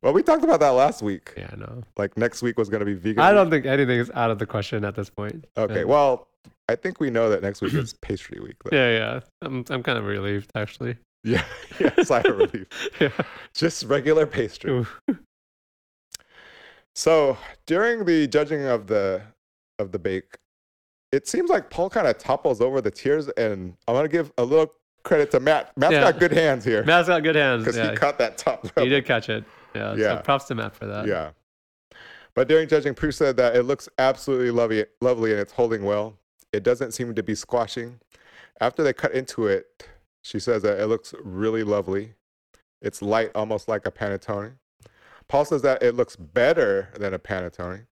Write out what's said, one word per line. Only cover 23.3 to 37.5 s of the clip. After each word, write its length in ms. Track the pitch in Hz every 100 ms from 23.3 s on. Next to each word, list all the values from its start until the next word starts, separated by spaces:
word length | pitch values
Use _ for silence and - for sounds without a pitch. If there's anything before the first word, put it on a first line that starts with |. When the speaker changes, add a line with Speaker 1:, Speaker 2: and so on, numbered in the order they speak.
Speaker 1:
and 460 | - 113 98 90 87 -
I 40 |
wanna 160 | 123 156
give 240 | 170 143 -
a 60 |
little 280 | 120 156 156 _ _ _
credit 260 | - 160 147
to 80 | 135
Matt. 360 | 135 151 - -
Matt's 160 | 151
Speaker 2:
Yeah. 80 | 151 196
Speaker 1:
got 80 | 156
good 120 | 175
hands 320 | 151 160 131
here. 200 | 110 107
Speaker 2:
Matt's 240 | 104 170 165
got 140 | 175
good 120 | 156 151
hands, 280 | 139 120
Speaker 1:
'Cause 100 | 113 117
he 40 |
Speaker 2:
yeah. 120 | 110
Speaker 1:
caught 240 | 107 147 143
that 200 | 117 -
top 240 | - 127
Speaker 2:
He 60 | - -
Speaker 1:
level. 120 | 127
Speaker 2:
did 140 | 143 -
catch 220 | 120 -
it. 160 | 110 107 - -
Yeah, 200 | 107 107
Speaker 1:
Yeah. 220 | 107 107 87
Speaker 2:
so 40 |
props 220 | - 139 -
to 80 |
Matt 200 | 117 107 -
for 100 | 107
that. 200 | 104 104
Speaker 1:
Yeah. 260 | 90 78 73 _ _ _ _ _ - - - -
But 140 | - 127
during 200 | 156 156
judging, 260 | 156 143
Prue 180 | 123 156
said 240 | 135 147 127
that 200 | 123 120
it 80 |
looks 240 | 123 139 - -
absolutely 520 | 131 131 - 131 123
lovely, 360 | 120 117 110 104 _
lovely 320 | 123 123 113
and 80 | 104
it's 120 | 101
holding 320 | - 120 113
well. 340 | 98 104 107 107 _ _ _
It 100 | 110
doesn't 300 | 107 123 131
seem 220 | - 120
to 80 | 110
be 120 | 104
squashing. 640 | 107 -